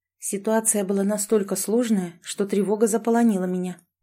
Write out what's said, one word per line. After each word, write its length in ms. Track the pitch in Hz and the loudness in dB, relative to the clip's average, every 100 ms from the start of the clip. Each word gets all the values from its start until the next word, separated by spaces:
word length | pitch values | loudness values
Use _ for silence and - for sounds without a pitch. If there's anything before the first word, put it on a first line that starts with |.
| _ _ | _ _
Ситуация 640 | - 196 208 220 220 208 | -8 -4 0 0 2 0
была 220 | 190 196 | 0 0
настолько 520 | 196 208 - 220 196 185 | 0 -2 0 0 0 -4
сложная, 640 | - 226 240 208 175 170 | 0 0 2 0 0 -8
что 240 | - - 202 | -14 -6 -2
тревога 400 | 202 190 208 226 | 0 0 2 2
заполонила 580 | 226 226 233 233 190 | 2 2 2 4 2
меня. 320 | 185 180 180 180 _ _ | -2 -2 -4 -8 _ _